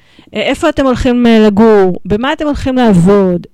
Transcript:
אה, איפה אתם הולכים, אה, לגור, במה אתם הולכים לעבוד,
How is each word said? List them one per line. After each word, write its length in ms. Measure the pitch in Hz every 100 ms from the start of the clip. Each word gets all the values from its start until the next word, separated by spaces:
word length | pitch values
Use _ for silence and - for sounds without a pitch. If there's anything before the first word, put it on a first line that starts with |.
| _ _ _
אה, 80 | 220
איפה 280 | - 269 320
אתם 160 | 302 269
הולכים, 420 | 233 254 240 233
אה, 120 | 220
לגור, 600 | 214 196 226 208 190 175 185
במה 280 | 208 262
אתם 120 | 311 302
הולכים 300 | 285 269 254
לעבוד, 720 | 240 180 175 202 185 175 -